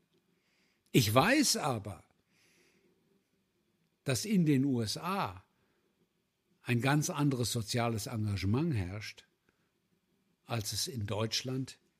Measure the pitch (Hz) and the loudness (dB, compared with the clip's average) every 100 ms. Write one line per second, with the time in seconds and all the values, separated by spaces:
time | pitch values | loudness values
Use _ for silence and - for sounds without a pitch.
0 | _ _ _ _ _ _ _ _ _ 175 | _ _ _ _ _ _ _ _ _ 4
1 | 104 110 170 285 254 - 151 117 101 87 | 4 6 6 4 4 2 -2 -4 -6 -12
2 | - _ _ _ _ _ _ _ _ _ | -18 _ _ _ _ _ _ _ _ _
3 | _ _ _ _ _ _ _ _ _ _ | _ _ _ _ _ _ _ _ _ _
4 | - 131 208 208 156 139 139 123 107 - | -4 -2 2 2 4 4 2 0 -2 -4
5 | 160 196 135 92 - _ _ _ _ _ | -4 -4 -4 -8 -18 _ _ _ _ _
6 | _ _ _ _ _ _ - 120 123 147 | _ _ _ _ _ _ -2 0 2 0
7 | 147 156 147 127 120 120 110 123 117 113 | 0 0 0 0 -2 -2 -2 -2 -2 -2
8 | 113 120 107 98 92 120 170 120 87 101 | -4 -4 -2 -2 0 0 0 -2 -4 -6
9 | 107 - - _ _ _ _ _ _ _ | -12 -16 -20 _ _ _ _ _ _ _
10 | _ _ _ _ - 120 104 107 - 127 | _ _ _ _ -6 -6 -4 -4 -4 -4
11 | 101 104 110 - 127 131 127 - _ | -4 -2 -2 -2 -4 -4 -6 -10 _